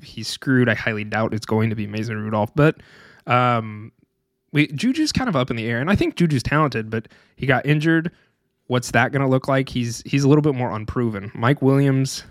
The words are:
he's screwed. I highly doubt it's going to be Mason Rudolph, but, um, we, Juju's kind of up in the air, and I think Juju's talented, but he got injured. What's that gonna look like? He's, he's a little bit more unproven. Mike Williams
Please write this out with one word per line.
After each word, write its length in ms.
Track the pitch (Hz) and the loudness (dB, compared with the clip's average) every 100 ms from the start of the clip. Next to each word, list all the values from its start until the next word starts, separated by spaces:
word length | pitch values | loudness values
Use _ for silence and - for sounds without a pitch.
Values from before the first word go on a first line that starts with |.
he's 240 | - - 107 | -18 -12 -10
screwed. 400 | - 139 127 120 | -6 0 2 4
I 60 | |
highly 320 | 107 117 107 104 | 2 -2 -4 -4
doubt 280 | 107 113 | -2 -2
it's 120 | 107 - | -4 -2
going 240 | 110 110 | 0 0
to 60 | 107 | -2
be 120 | 101 | -6
Mason 340 | 107 113 107 | -6 -6 -6
Rudolph, 300 | 107 110 107 | -4 -2 0
but, 280 | - 151 - - - - - - | 2 2 2 -12 -20 -20 -14 0
um, 680 | 123 123 120 110 104 113 _ _ _ _ _ _ | 2 4 0 -4 -12 -16 _ _ _ _ _ _
we, 160 | 147 151 | 0 0
Juju's 460 | 147 240 320 302 | 0 -2 0 -2
kind 160 | - 254 | -2 0
of 80 | 143 | -2
up 120 | 127 | -2
in 60 | 117 | -4
the 100 | 113 | -4
air, 120 | 117 | -4
and 100 | 156 | 0
I 60 | 202 | 0
think 220 | 339 - | 0 0
Juju's 260 | 170 135 | 0 0
talented, 460 | - 147 147 120 110 | 0 2 2 -2 -4
but 180 | 113 - - _ - | -6 -8 -20 _ -8
he 80 | 131 | 0
got 200 | 127 143 | 0 2
injured. 460 | 151 160 165 165 _ _ _ _ _ - | 2 4 2 0 _ _ _ _ _ -2
What's 240 | 123 - | -2 0
that 220 | 120 123 | 0 2
gonna 160 | 135 135 | 0 2
look 180 | 131 - | 0 0
like? 220 | 135 131 | -2 0
He's, 340 | 127 120 117 - | -4 -4 -6 -2
he's 200 | 139 135 | 0 4
a 20 | |
little 140 | 151 | 4
bit 140 | 151 127 | 4 0
more 160 | 123 | -4
unproven. 600 | 107 107 127 120 101 104 | -4 -6 -4 -2 -4 -10
Mike 280 | - 117 147 | 0 0 4
Williams 640 | 135 139 139 135 131 - - | 4 4 2 2 -2 -6 -14